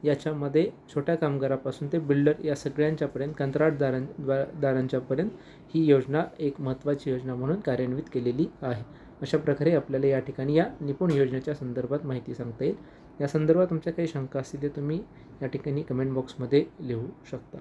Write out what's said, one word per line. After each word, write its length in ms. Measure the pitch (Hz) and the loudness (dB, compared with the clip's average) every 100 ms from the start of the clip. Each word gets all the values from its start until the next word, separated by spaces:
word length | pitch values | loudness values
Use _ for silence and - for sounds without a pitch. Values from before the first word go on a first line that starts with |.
याच्यामध्ये 680 | 143 143 - 151 143 143 190 - - - | 2 0 0 -2 2 4 2 0 -8 -4
छोट्या 200 | 143 170 | 0 2
कामगारापासून 720 | 156 139 135 135 135 127 143 | 2 0 0 0 -2 -6 -2
ते 60 | 170 | -2
बिल्डर 340 | 147 143 143 151 | 2 4 6 4
या 120 | 156 143 | 0 -2
सगळ्यांच्यापर्यंत, 760 | 147 135 151 156 143 123 139 151 | -4 0 0 2 -2 -2 -6 -2
कंत्राटदारां-, 840 | 139 143 156 147 143 131 135 - | -2 4 2 4 0 0 -4 -6
द्वा-, 380 | 135 135 139 156 | -2 0 -2 0
दारांच्यापर्यंत 720 | 139 131 127 131 127 135 196 - - - - 160 | 2 2 2 -2 -2 -2 -2 -4 -18 -20 -4 2
ही 100 | 160 | 6
योजना 380 | 139 131 147 180 - | 6 6 -2 -2 -2
एक 220 | 151 139 | -4 -4
महत्त्वाची 480 | 135 127 147 143 143 | -4 -4 -2 -2 -2
योजना 260 | 127 131 123 | -4 -4 -4
म्हणून 240 | 131 185 | -2 -2
कार्यान्वित 440 | 208 123 127 131 - | 0 0 0 -2 -4
केलेली 320 | 127 120 123 180 - | -2 0 0 -2 -4
आहे. 220 | 135 117 117 - - - | -6 -4 -8 -16 -20 -10
अशा 160 | 143 156 | -2 0
प्रकारे 380 | 151 139 151 165 | 2 2 4 4
आपल्याला 320 | - 131 139 | 2 2 4
या 120 | 135 | 2
ठिकाणी 380 | 123 - 135 151 | 0 -4 2 2
या 80 | 170 - | 2 -2
निपुण 300 | 143 139 180 | -6 0 2
योजनेच्या 420 | 143 135 127 131 | 4 4 2 -4
संदर्भात 520 | 147 127 123 123 143 147 | -6 -6 -6 -2 -2 -2
माहिती 280 | 127 120 | -6 -6
सांगता 300 | 123 120 113 | -8 -8 -4
येईल. 120 | 139 202 - - - - | -2 -2 -8 -20 -20 -6
या 60 | 143 | -2
संदर्भात 400 | 156 151 165 185 | 0 4 6 6
तुमच्या 240 | 165 170 | 0 -4
काही 140 | 160 139 | -4 -4
शंका 320 | 143 131 139 | -4 -4 -6
असतील, 220 | 135 139 | -6 -6
ते 60 | 143 | -6
तुम्ही 360 | 143 143 160 214 - - - | -4 -4 -4 -6 -18 -20 -8
या 60 | 135 | -6
ठिकाणी 340 | 135 - 139 | -4 -4 -4
comment 320 | 156 127 135 | -2 -2 -2
बॉक्समध्ये 520 | 131 131 - 123 139 151 - | -2 -6 -8 2 4 2 -6
लिहू 260 | 127 117 127 - - | -6 -4 -6 -10 -12
शकता. 260 | 127 - 143 | -14 -12 -18